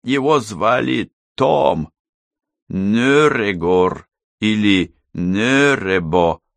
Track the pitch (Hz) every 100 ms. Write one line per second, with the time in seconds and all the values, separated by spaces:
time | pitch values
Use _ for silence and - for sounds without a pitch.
0 | 123 139 135 151 107 90 107 123 127 127
1 | - _ _ - 135 147 143 80 - _
2 | _ _ _ _ _ _ _ 95 98 113
3 | 123 143 151 131 104 90 85 92 92 -
4 | _ _ _ _ 107 107 104 95 80 _
5 | _ - 90 98 117 135 143 135 95 95
6 | 82 87 85 73 _